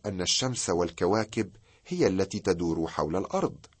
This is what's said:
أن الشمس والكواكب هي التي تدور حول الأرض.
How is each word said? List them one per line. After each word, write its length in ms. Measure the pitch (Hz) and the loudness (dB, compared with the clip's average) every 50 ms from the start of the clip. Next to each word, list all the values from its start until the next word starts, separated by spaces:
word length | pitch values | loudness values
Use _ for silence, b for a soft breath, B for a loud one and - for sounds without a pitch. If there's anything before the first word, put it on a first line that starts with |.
| - | -8
أن 160 | 104 98 90 | -6 -4 -2
الشمس 480 | 90 - - - 131 131 123 - - - | -2 0 0 0 0 -2 -2 -2 0 0
والكواكب 840 | 87 85 87 82 80 - 90 87 104 110 110 - - 113 104 90 - - b b b b b | 2 2 2 0 0 0 2 4 4 2 0 0 -2 -4 -4 -4 -6 -20 b b b b b
هي 200 | - 180 175 143 | -6 0 2 2
التي 320 | 104 92 95 95 - - 101 | 2 4 2 0 -2 -2 -2
تدور 480 | - 98 90 85 87 82 80 82 80 | 0 0 2 2 2 0 0 0 -2
حول 280 | 78 - - 76 78 82 | -2 -2 -2 -2 0 -2
الأرض. 420 | 95 101 - - 190 175 - - - - - _ _ | -2 -4 -2 -2 -2 -2 -2 -4 -6 -20 -20 _ _